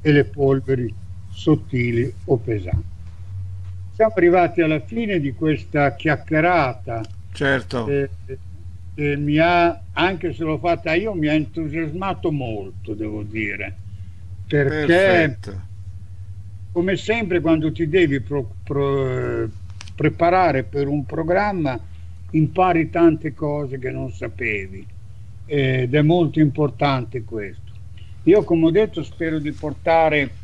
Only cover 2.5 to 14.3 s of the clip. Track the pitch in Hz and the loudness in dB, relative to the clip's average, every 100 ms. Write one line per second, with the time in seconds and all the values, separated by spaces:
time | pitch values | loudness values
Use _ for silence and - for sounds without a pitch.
2.5 | 107 87 80 - - - - - - - | -2 -2 -6 -6 -12 -14 -14 -12 -10 -10
3.5 | - - - - - 220 214 175 180 170 | -10 -12 -12 -12 0 2 4 6 6 4
4.5 | 170 160 156 - 226 226 185 143 - 156 | 2 2 0 -2 -4 0 0 -2 -2 0
5.5 | 147 - 147 143 139 160 143 - 156 165 | 0 0 2 2 2 0 0 0 2 4
6.5 | 175 135 123 - 117 110 - - - 139 | 4 2 -2 -8 -8 -8 -12 -14 -2 0
7.5 | 135 95 127 131 143 139 - - 135 - | 0 0 -4 0 -2 -2 -6 -12 -12 -12
8.5 | - - - - - 147 143 147 147 165 | -14 -14 -14 -14 -4 -2 0 2 4 6
9.5 | 175 170 165 - - 175 180 175 - 165 | 6 4 0 -8 -2 0 0 -6 -4 -4
10.5 | 151 170 165 165 165 220 185 151 156 147 | -2 0 0 0 0 0 -2 2 2 0
11.5 | - 156 151 156 165 196 180 180 151 123 | -4 -4 -4 -4 -4 -4 -2 -2 -2 -2
12.5 | 107 95 92 - 104 107 107 104 107 104 | -6 -8 -12 -10 -6 -6 -6 -6 -4 -4
13.5 | 101 98 - - - - - - | -6 -8 -10 -12 -12 -14 -14 -14